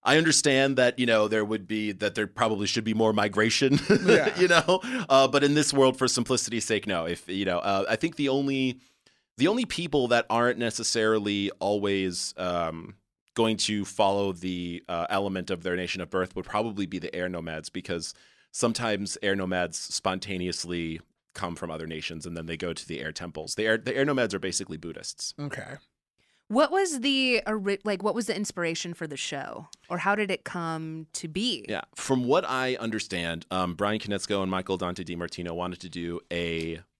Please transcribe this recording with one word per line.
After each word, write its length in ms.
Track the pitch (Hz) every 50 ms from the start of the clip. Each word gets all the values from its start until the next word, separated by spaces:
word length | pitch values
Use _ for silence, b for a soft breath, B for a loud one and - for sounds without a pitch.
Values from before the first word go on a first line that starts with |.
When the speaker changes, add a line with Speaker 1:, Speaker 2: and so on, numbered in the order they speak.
| _
Speaker 1:
I 140 | 113 135
understand 580 | 156 165 165 147 - - 147 135 131 135 139 135
that, 220 | 127 127 123 123 -
you 60 | 123
know, 240 | 120 113 110 107 104
there 160 | 110 110 107
would 200 | 104 110 104 95
be, 280 | 87 110 107 107 104 101
that 220 | 92 107 104 92
there 120 | - 107
probably 400 | 98 _ - 120 110 110 98 104
should 160 | 98 - 117 110
be 100 | 113 110
more 200 | 107 113 110 110
migration, 680 | 104 101 104 98 104 110 113 - - 143 127 139 147 -
<laughs> 200 | - 208 247 -
Speaker 2:
Yeah. 320 | 180 233 180 147 - -
Speaker 1:
you 120 | 175 180 175
know? 320 | 175 165 156 - 185 185 202 247 254 254 185
Uh, 220 | - 135 135 135 127
but 140 | 113 143 139
in 80 | 143 143
this 200 | 147 147 - -
world, 240 | 139 135 131 127
for 120 | - 131 120
simplicity's 560 | - 127 117 - 131 120 - - 113 113 -
sake, 220 | - 113 101 -
no. 180 | 107 95 85 80
If, 220 | 82 87 - - -
you 160 | 92 98 101
know, 140 | 92 90 87
uh, 260 | - 101 98 98 98 -
I 60 | 113
think 220 | 110 - 170 160
the 100 | - 147 135
only, 500 | 131 139 139 139 139 135 131 127 123 131 b b b b b b b b b b _
the 100 | - 131
only 180 | 175 214 247 247
people 440 | - - - 170 170 147 147 127 117
that 160 | 120 117 117 -
aren't 300 | 113 117 120 123 123 -
necessarily 920 | 120 113 - - 113 - - 117 110 110 110 110 104 104 101 101 101 98 - _
always, 760 | - 98 104 104 101 101 98 98 95 92 87 85 - - -
um, 580 | - 92 90 87 87 85 82 80 82 85 - - _ _ _ _ _ _ _ _
going 220 | - 113 113 110
to 280 | - - - 107 104 98
follow 480 | - - - 104 98 98 101 101 98 95
the, 500 | 87 90 92 90 90 87 87 87 87 _ -
uh, 160 | 87 85 85 -
element 400 | - 98 101 98 95 95 90 -
of 120 | 95 85 82
their 120 | 90 87
nation 240 | 90 90 87 - 95
of 80 | 87 78
birth 260 | - 92 92 90 -
would 100 | 98 90
probably 400 | - - 104 110 117 104 101 98
be 140 | 85 98 90
the 140 | 80 - -
air 140 | 90 90 92
nomads, 400 | 90 85 82 82 80 78 78 -
because 440 | _ 92 90 - 90 85 80 - - b b b b b b b
sometimes 680 | b - - 117 113 - 117 113 104 98 101 98 - -
air 140 | - 101 98
nomads 400 | 98 92 92 92 90 90 85 -
spontaneously 1200 | - - - - - _ 95 92 95 - - 98 90 90 90 92 - - 85 90 85 85 82 80 80 - _ _ _ _ _ _
come 200 | - 98 87 85
from 160 | - - 85
other 160 | 80 80 80
nations 400 | 80 80 78 76 - 87 78 76
and 120 | 90 85
then 80 | 82 80
they 100 | 82 82
go 160 | 80 - 87
to 160 | 82 - -
the 140 | - 82 69
air 100 | - 78
temples. 440 | 78 - 90 85 78 78 78 - -
The 100 | - 110
air, 120 | 110 110
the 160 | 113 117 127 110
air 120 | 131 135
nomads 280 | 147 143 131 120 104 101
are 60 | 95
basically 380 | 80 95 87 - 101 - 80
Buddhists. 560 | 80 80 85 80 - - - - - - - -
Speaker 2:
Okay. 360 | - 147 143 - - - 123 135 - _ _ _ _ _ _ _ _ _ _ _ _ _
Speaker 3:
What 240 | _ 214 247 311 285
was 300 | 320 381 392 359 311 262
the 400 | 226 277 269 269 262 254 247 220 -
ori-, 340 | 202 214 214 190 202 202 196 _
like, 180 | 214 202 185 190
what 120 | 214 170
was 120 | 226 226
the 80 | - 202
inspiration 580 | 180 208 - - 185 175 165 165 160 - 175 170
for 120 | - 170
the 120 | 151 143
show, 500 | 131 - - - 139 139 - - - 165 - - _ _ _
or 80 | 180
how 180 | 175 180 196 202
did 160 | 208 208 190
it 140 | 190 - _
come 640 | - - 180 170 165 160 160 160 160 160 160 160 _ _
to 140 | - -
be? 380 | 165 151 185 220 254 202 123 101
Speaker 1:
Yeah, 140 | - 107 90 - _ _
from 280 | - - - 135 127 123
what 220 | 120 139 175 -
I 280 | - 131 131 131 127 127
understand, 720 | - 110 113 110 110 - - 95 87 85 85 82 82 82 _
um, 220 | 92 92 92 90 87
Brian 260 | 78 101 101 107 110
Konietzko 420 | - 101 101 95 - - 104 98 95
and 60 | 92
Michael 260 | 95 92 92 98 95
Dante 260 | 90 95 87 90 95 90
DiMartino 480 | 82 87 85 87 85 - - 87 87
wanted 300 | 82 87 90 90 90 -
to 80 | - 90
do 320 | 78 87 85 85 85 85 _ _
a 480 | 87 87 85 85 82 82 80 82 82 82 87 _ _